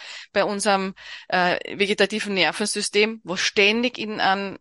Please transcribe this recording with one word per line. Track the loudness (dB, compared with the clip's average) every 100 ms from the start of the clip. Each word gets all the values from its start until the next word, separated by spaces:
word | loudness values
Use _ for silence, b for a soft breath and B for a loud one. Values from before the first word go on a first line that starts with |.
| B B B
bei | 0
unserem, | 0 0 2 2 0 -8 B B B
äh, | 0 2 0 -4 -2
vegetativen | 0 2 2 0 -2 2
Nervensystem, | 2 0 -4 -4 0 2 2 -2
wo | -8 -4
ständig | 0 4 4 4 -2 -4
in | -8 0
einem, | 0 0 -2 -8